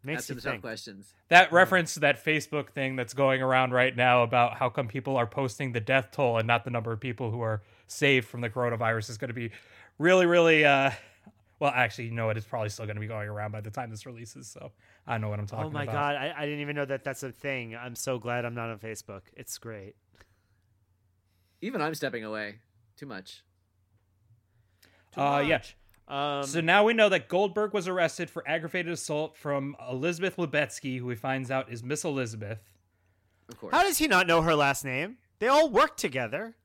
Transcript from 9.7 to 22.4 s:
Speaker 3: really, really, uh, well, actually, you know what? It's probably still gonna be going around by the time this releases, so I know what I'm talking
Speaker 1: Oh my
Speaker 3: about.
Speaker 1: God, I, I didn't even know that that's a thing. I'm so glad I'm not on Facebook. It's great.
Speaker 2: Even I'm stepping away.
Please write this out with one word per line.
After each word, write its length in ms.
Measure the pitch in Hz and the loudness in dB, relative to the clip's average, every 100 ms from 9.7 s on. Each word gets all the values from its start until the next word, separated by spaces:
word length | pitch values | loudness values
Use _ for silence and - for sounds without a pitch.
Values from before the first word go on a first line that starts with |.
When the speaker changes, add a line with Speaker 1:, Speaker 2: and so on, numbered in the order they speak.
| - - _ | -20 -20 _
Speaker 3:
really, 280 | 156 185 180 | 6 8 8
really, 380 | 175 165 156 | 8 8 8
uh, 280 | 151 139 139 107 - _ - _ _ _ | 8 6 4 -2 -14 _ -20 _ _ _
well, 140 | 143 123 | 0 4
actually, 300 | 120 - 117 | 2 2 -6
you 60 | |
know 140 | 117 113 | -2 -2
what? 100 | 107 | -2
It's 80 | 107 | -4
probably 240 | 123 107 | -6 -6
still 160 | - 110 | -6 -8
gonna 160 | 104 | -8
be 60 | 107 | -8
going 200 | 110 104 | -8 -8
around 240 | 104 107 | -8 -8
by 80 | 107 | -8
the 100 | 107 | -10
time 200 | 107 120 | -10 -10
this 160 | 107 - | -12 -16
releases, 420 | 117 113 - 127 | -16 -18 -18 -20
so 240 | - - _ _ _ - | -16 -18 _ _ _ -6
I 120 | 117 | -4
know 100 | 107 | -4
what 120 | 104 | -4
I'm 80 | 104 | -6
talking 180 | 110 - | -6 -6
Speaker 1:
Oh 40 | |
my 120 | 147 | -4
Speaker 3:
about. 100 | 143 | -4
Speaker 1:
God, 220 | 143 143 143 | -2 -2 -2
I, 180 | 143 147 | -6 -6
I 80 | 147 | -6
didn't 160 | 147 | -6
even 140 | 147 147 | -6 -6
know 80 | 143 | -4
that 180 | 135 | -4
that's 200 | 139 131 | -6 -8
a 80 | 131 | -10
thing. 420 | 113 143 135 113 113 | -10 -8 -6 -8 -12
I'm 200 | 123 120 | -14 -10
so 220 | - 127 | -6 -4
glad 260 | 117 120 120 | -4 -4 -4
I'm 80 | |
not 160 | 120 113 | -6 -8
on 100 | 110 | -10
Facebook. 440 | 110 107 - 98 _ | -12 -12 -14 -18 _
It's 240 | - - - | -20 -16 -14
great. 380 | 117 107 98 _ _ _ _ _ _ _ _ _ _ _ _ _ _ _ _ _ | -14 -14 -16 _ _ _ _ _ _ _ _ _ _ _ _ _ _ _ _ _
Speaker 2:
Even 200 | 208 254 | -6 -2
I'm 140 | 151 156 | -2 -2
stepping 280 | 139 120 | -6 -6
away. 360 | 110 107 | -8 -8